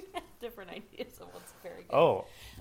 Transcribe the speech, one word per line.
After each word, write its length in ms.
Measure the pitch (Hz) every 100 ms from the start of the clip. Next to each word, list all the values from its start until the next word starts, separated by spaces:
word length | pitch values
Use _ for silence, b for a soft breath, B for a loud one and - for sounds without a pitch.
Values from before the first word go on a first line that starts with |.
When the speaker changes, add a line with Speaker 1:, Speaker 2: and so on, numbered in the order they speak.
| -
Speaker 1:
have 80 | 359 339 -
different 300 | 233 220 185
ideas 480 | 170 - - 262 -
of 60 | 175
what's 180 | - - -
very 180 | 180 90
good. 100 | 90 127
Speaker 2:
Oh. 300 | 160 107 - B B B